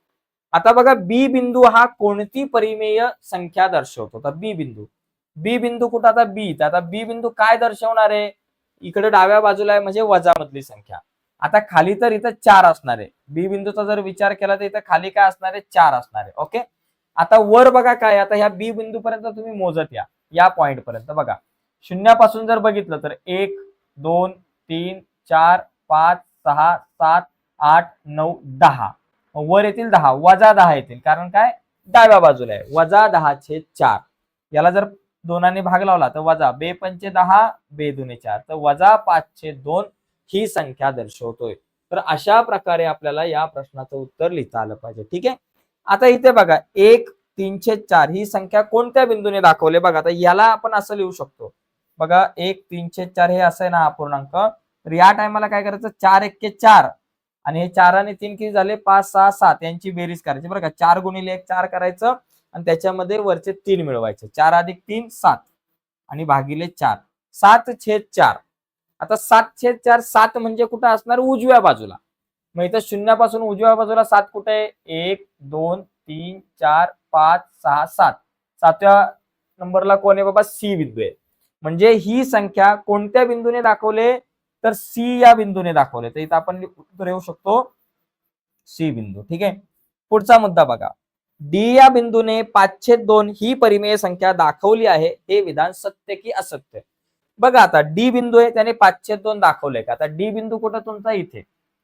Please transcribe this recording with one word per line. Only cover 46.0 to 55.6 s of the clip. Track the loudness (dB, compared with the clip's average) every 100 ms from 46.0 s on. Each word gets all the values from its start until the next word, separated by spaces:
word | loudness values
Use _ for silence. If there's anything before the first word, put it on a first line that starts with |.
| 4
इथे | 4 4
बघा | 4 4 0 -2 4
एक, | 6 6 2 _ _ -12
तीन | -10 -6
छेद | -4 -6 0
चार | 2 2
ही | -2 -6
संख्या | -8 -2 -2
कोणत्या | 0 -2 0 0 0
बिंदूने | -2 -4 2
दाखवले, | 2 2 0 0
बघा | 0 0
आता | -2
याला | 0 2 4
आपण | 2 0 -4
असं | -6 -6 -6
लिहू | -8
शकतो, | -10 -16 _ -20 _ _ _ _ -10
बघा | 0 0 0 -4
एक, | -8 -8
तीन | _ -14 -12
छेद | -12 -8
चार | 0 0
हे | 2
असं | 0 0
आहे | -2
ना | 0
हा | -2
अपूर्णांक, | -4 -8 -8 -6 -4
तर | -4 -4 _ _ -6
या | 4 4
टायमाला | 4 -2 -4 -4
काय | -4